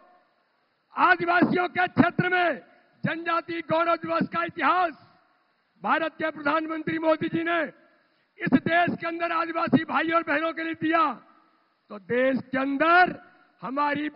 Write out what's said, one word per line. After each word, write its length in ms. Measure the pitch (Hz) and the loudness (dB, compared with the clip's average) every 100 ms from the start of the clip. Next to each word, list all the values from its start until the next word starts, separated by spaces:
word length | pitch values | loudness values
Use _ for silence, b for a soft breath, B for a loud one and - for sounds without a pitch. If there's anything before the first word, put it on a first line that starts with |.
| _ _ _ _ _ _ _ _ _ | _ _ _ _ _ _ _ _ _
आदिवासियों 760 | - 339 359 339 349 - 359 359 | 2 4 4 2 2 2 2 -2
के 180 | 349 359 | -2 0
क्षेत्र 400 | - 339 339 359 | 2 2 2 0
में 320 | 359 349 233 - _ _ _ | 2 0 -2 -8 _ _ _
जनजाति 560 | 269 330 339 339 339 339 320 | -6 -4 -2 -2 -4 -8 -2
गौरव 260 | 320 339 330 | 0 2 0
दिवस 320 | 330 330 302 | -2 -2 -2
का 160 | 339 | -4
इतिहास 480 | 339 330 285 349 349 247 - _ _ _ _ _ _ _ | -6 -2 2 2 0 -4 -20 _ _ _ _ _ _ _
भारत 300 | 202 302 320 | -2 -2 -2
के 180 | 311 320 | -4 -6
प्रधानमंत्री 680 | 311 285 320 320 320 311 320 | -4 -2 0 -2 -6 -4 -2
मोदी 300 | 320 320 339 | 0 0 0
जी 140 | 330 | -4
ने 180 | 330 339 277 - _ _ _ _ _ - | -2 -2 -4 -8 _ _ _ _ _ -10
इस 120 | 339 | 0
देश 440 | 262 - 339 349 339 | 0 2 2 2 -2
के 60 | 339 | -6
अंदर 260 | 339 339 | -4 -4
आदिवासी 520 | 330 330 330 330 302 | -2 -4 -4 0 0
भाई 260 | 320 254 320 | 0 -2 0
और 120 | 330 | -2
बहनों 300 | 320 285 330 | 0 -2 -2
के 120 | 320 | -4
लिए 100 | 330 | -8
दिया, 380 | 320 320 330 302 214 - _ _ _ _ _ - | -4 0 2 0 -2 -14 _ _ _ _ _ -20
तो 80 | 208 | -16
देश 400 | 175 240 262 262 - | -4 0 2 0 -2
के 80 | 262 | -4
अंदर 600 | 269 277 320 349 359 - - _ _ _ | -2 0 4 6 4 0 -14 _ _ _
हमारी 460 | 180 269 294 285 302 | -8 -2 -2 -2 -4